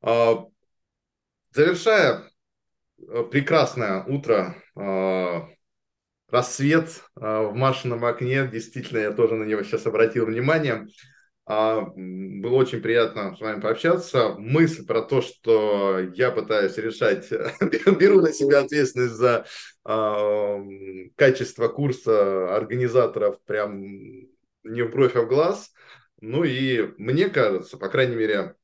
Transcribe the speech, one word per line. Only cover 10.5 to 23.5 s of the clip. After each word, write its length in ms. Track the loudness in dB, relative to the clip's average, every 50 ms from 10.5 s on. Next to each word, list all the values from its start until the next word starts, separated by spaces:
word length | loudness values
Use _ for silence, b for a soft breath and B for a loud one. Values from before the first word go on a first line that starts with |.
| 0 2 0 -2 -4 -4 -6 b b b b b b b b b b _ _ -4
А, 280 | 0 0 2 2 2 0 -4 -6 -12
м, 460 | -14 -14 -12 -10 -10 -10 -10 -10 -8
было 160 | -4 0 2 2
очень 220 | 2 2 0 -6
приятно 560 | -2 0 2 2 2 2 0 -6 -8 -8 -8
с 60 | -8
вами 180 | -8 -8 -8 -4
пообщаться. 760 | -2 -2 -2 0 2 2 2 2 0 -2 0 2 2 2 0 -6
Мысль 480 | -6 -2 2 4 4 4 2 -4 -8
про 160 | -2 -2 -2
то, 220 | -2 0 0 -2 -2
что 760 | -2 -8 _ _ 4 4 4 4 2 0 0 0 0 0 0 -2 -4 -2
я 160 | 0 0 0
пытаюсь 480 | 0 -2 -4 0 0 0 0 0 -2 -4
решать, 500 | -6 -6 -4 0 0 0 0 0 -4 -6
<laughs> 680 | -6 -6 -4 -6 -4 -2 -2 -2 -2 2 2 2 4 6
беру 220 | 6 6 8 8
на 100 | 6 4
себя 280 | 0 0 2 4 6 4
ответственность 560 | 4 4 2 0 0 0 0 -2 -2 -2 0
за, 320 | 2 2 4 4 2 B B B B B B B B _
а, 720 | -4 -2 0 0 0 0 0 0 0 0 0 0 -2 -4 -6
м, 540 | -8 -12 -16 -16 -14 -14 -14 -14 -16 -18 _
качество 520 | 4 4 4 4 2 -4 -10 -6 -2 -2 -2
курса 880 | -2 -2 -2 -2 -4 -4 0 2 4 4 4 2 2 -2 -2 0 -2
организаторов, 880 | -2 -4 -4 -4 -2 -2 2 2 2 2 2 0 0 -2 -2 -2 -2 _
прям 360 | _